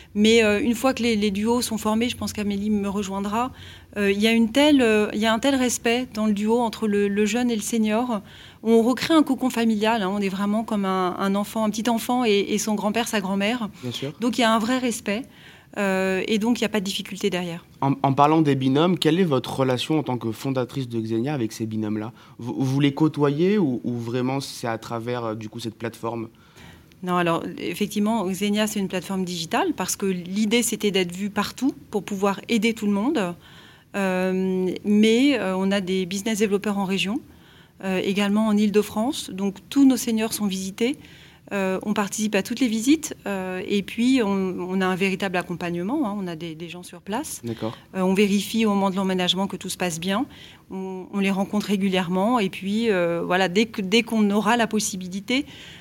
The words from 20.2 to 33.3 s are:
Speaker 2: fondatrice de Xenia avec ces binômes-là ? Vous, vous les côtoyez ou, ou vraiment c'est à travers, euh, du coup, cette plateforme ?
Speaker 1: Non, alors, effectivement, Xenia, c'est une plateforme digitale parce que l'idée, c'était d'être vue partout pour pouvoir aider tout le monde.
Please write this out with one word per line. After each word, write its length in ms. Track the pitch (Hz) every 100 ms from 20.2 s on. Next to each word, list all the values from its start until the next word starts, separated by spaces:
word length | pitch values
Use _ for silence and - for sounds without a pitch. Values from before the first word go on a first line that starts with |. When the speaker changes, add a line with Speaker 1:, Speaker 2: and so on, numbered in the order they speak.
| 113
Speaker 2:
fondatrice 580 | 104 139 131 120 139 123
de 100 | 117
Xenia 320 | 110 113 131
avec 200 | 147 113
ces 160 | - 110
binômes-là ? 440 | 110 107 107 110 - - -
Vous, 160 | 117 -
vous 220 | 131 135
les 160 | 143 139
côtoyez 640 | 156 147 147 143 180 214
ou, 200 | 151 120
ou 100 | -
vraiment 460 | 120 117 127 127 135
c'est 280 | 135 - 120
à 120 | 113
travers, 440 | - 117 117 123
euh, 120 | 113 110
du 120 | 110
coup, 120 | 117
cette 160 | 113 -
plateforme ? 540 | 117 - 113 117 110 _ - - - - - -
Speaker 1:
Non, 140 | 180 180
alors, 260 | 170 165 - -
effectivement, 640 | - 175 208 214 208 226 185
Xenia, 400 | 180 208 208 214
c'est 140 | 214
une 80 | 190
plateforme 360 | 185 175 190
digitale 500 | 180 175 165 233 349 -
parce 180 | 180 -
que 120 | 196
l'idée, 560 | 185 170 196 220 240
c'était 260 | 233 214 208
d'être 260 | 185 180 180
vue 140 | 202
partout 460 | 208 202 - 262 - -
pour 100 | 214
pouvoir 400 | - 196 202 190 -
aider 240 | 233 226
tout 140 | 226 208
le 40 |
monde. 440 | 202 240 311 180